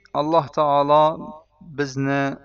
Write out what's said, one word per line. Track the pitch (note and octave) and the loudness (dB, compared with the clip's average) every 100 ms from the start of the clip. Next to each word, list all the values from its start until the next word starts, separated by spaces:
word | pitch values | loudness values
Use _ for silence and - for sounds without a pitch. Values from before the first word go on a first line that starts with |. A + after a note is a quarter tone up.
| _ | _
Alloh | C#3 D3+ E3 C#3 | -6 0 0 0
taolo | - D3+ C#3+ C#3+ D3 D#3 D#3+ D3+ D#3 _ _ | -2 0 2 4 4 4 0 -10 -18 _ _
bizni | F3 C#3 C#3+ C3 C#3 C#3 C#3 C#3 | -14 -6 -6 -4 -2 -2 -2 -6